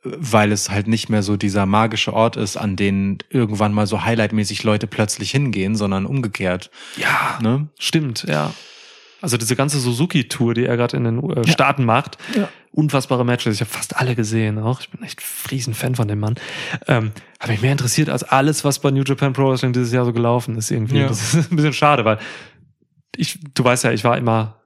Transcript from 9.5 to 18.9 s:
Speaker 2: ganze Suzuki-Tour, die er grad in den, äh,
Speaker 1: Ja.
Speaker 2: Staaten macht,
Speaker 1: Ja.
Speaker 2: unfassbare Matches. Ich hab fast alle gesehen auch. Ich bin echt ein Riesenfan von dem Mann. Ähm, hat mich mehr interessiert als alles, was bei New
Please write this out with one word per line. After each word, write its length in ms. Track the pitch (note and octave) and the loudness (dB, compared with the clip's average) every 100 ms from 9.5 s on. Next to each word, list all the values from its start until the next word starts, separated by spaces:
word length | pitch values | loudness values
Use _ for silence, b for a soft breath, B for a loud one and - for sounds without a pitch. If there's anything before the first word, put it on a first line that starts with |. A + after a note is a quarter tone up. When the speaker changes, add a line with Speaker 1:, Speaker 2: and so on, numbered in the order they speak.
| B2 | 0
Speaker 2:
ganze 220 | C#3 C#3+ | 0 0
Suzuki-Tour, 760 | B2 A#2+ F3 C#3+ A#2+ - A#2 A#2 | -2 0 0 0 -2 0 0 2
die 100 | B2 | 0
er 100 | A#2+ | 2
grad 200 | A#2+ C3+ | 0 0
in 80 | |
den, 160 | A#2 A#2 - | 0 0 -2
äh, 140 | - A#2 | 0 2
Speaker 1:
Ja. 60 | |
Speaker 2:
Staaten 320 | E3 C3+ C#3 A#2+ | 4 2 2 2
macht, 320 | A#2 - - B A#3+ | 2 0 -12 B -2
Speaker 1:
Ja. 140 | G3+ B B | -2 B B
Speaker 2:
unfassbare 520 | - D#3 C#3 C3 B2+ | 0 2 0 0 0
Matches. 300 | B2 A#2+ - | 2 0 0
Ich 80 | G#2 | -2
hab 60 | G#2+ | -4
fast 280 | - - - | -6 -8 -2
alle 180 | B2 A#2+ | -2 0
gesehen 420 | G#2+ A2+ G#2+ G#2+ | 0 0 0 0
auch. 220 | A2 C3 | -2 -2
Ich 100 | - | -6
bin 140 | - | -14
echt 160 | A#3 - | -14 -12
ein 300 | - - - | -12 -12 -6
Riesenfan 420 | C3+ A#2 A2 B2 | -6 -4 -4 -4
von 140 | B2 G#2+ | 0 0
dem 120 | G#2 | 0
Mann. 140 | G#2 A#2 B B B B - | -2 -4 B B B B 0
Ähm, 240 | B2 A2 G#2+ B B | 0 0 -6 B B
hat 100 | - | -4
mich 100 | A2 | 0
mehr 120 | B2 | 2
interessiert 360 | C3+ B2 - D3+ | 0 0 0 0
als 140 | - | 0
alles, 400 | - C3 C#3 D3+ D3 | 2 4 4 2 0
was 140 | C3+ | 0
bei 100 | |
New 140 | C#3+ | 2